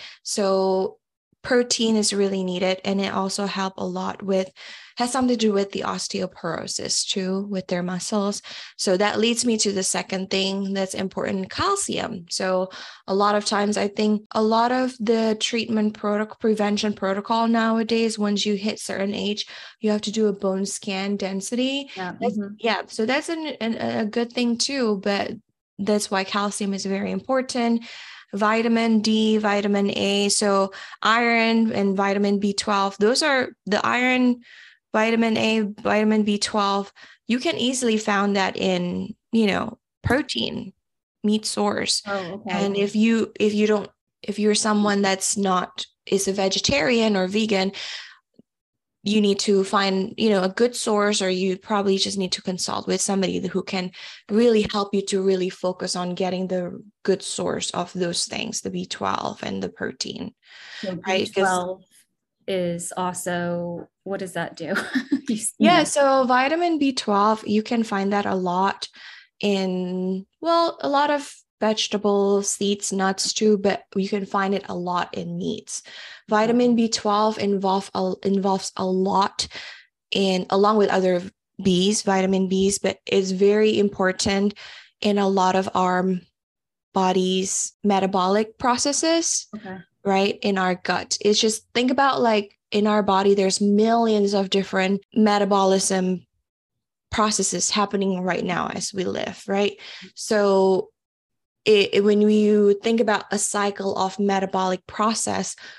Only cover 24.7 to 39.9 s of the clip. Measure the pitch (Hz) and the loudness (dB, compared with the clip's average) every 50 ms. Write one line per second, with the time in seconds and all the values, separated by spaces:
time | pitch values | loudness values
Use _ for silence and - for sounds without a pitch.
24.7 | 277 277 247 220 208 190 196 208 202 196 202 - - 214 - _ _ _ _ _ | -2 -2 0 0 -2 -2 -2 -2 -2 -2 -2 -4 -8 -12 -16 _ _ _ _ _
25.7 | _ - 202 202 208 208 202 - 202 190 190 - - 208 202 208 202 - 208 196 | _ -6 -2 0 0 0 0 -2 -2 -4 -2 -2 -2 -2 -2 -2 -4 -4 -4 -4
26.7 | 196 190 196 196 196 196 202 185 185 190 - - 262 262 262 262 - 247 233 233 | -4 -4 -4 -4 -4 -4 -4 -4 -4 -6 -4 -2 -2 -2 -2 -2 -2 -2 0 0
27.7 | 233 233 233 - - - - - - - - _ - 196 214 208 220 226 226 240 | 0 0 -2 -6 -18 -18 -18 -18 -20 -20 -16 _ -4 0 0 2 2 2 2 2
28.7 | 226 226 226 226 226 214 208 220 220 220 220 220 220 214 214 208 202 208 202 202 | 2 2 2 4 2 2 2 2 2 2 4 4 2 2 2 2 0 0 2 2
29.7 | 202 202 196 202 - - 202 196 202 202 202 202 196 - 214 202 196 196 196 196 | 2 2 2 0 0 0 0 0 2 2 2 2 2 2 2 2 2 2 2 0
30.7 | - - - - - - - 208 220 233 240 233 233 226 226 226 226 226 226 220 | -2 -10 -18 -16 -10 -4 0 2 2 2 2 2 2 2 2 4 4 2 2 2
31.7 | - 202 196 196 190 196 196 196 196 202 202 202 202 202 208 202 196 - - 220 | 0 0 0 0 2 2 0 0 2 2 2 2 2 2 0 0 -2 -2 -2 -2
32.7 | 208 196 196 196 196 - 202 214 262 - 320 302 277 262 - - - _ - 185 | 0 0 0 -2 0 2 2 2 2 2 2 2 2 0 0 -2 -6 _ -6 -2
33.7 | 208 - - - 233 240 247 254 254 254 254 247 240 240 - - - - - - | -2 0 2 2 0 2 2 2 2 4 4 2 2 0 -4 -20 -20 -20 -20 -20
34.7 | - _ _ _ - 220 220 226 226 226 226 226 220 214 220 220 220 220 214 202 | -20 _ _ _ 0 0 2 2 2 2 2 2 2 2 2 2 2 2 0 -2
35.7 | 208 - - 196 208 208 214 214 214 220 208 214 208 202 - - - 214 202 196 | -4 -4 -2 0 2 2 4 4 4 2 2 2 0 0 -2 -2 -2 0 0 0
36.7 | 196 202 196 - - - - - - _ _ - 226 254 254 339 - - 240 247 | 0 -2 -4 -6 -10 -20 -20 -20 -20 _ _ -4 -2 -2 -2 -2 -2 -2 -2 -2
37.7 | 262 254 254 233 220 214 - - 202 196 202 202 196 196 190 190 - - 190 190 | -2 0 0 0 0 0 0 0 0 0 0 0 0 0 0 -2 -2 -2 0 0
38.7 | 185 180 180 175 180 185 185 - 214 _ _ _ - 226 220 202 185 - - - | 0 0 -2 -2 -4 -6 -6 -8 -10 _ _ _ 0 2 2 2 2 0 -4 -6
39.7 | - - _ _ | -10 -14 _ _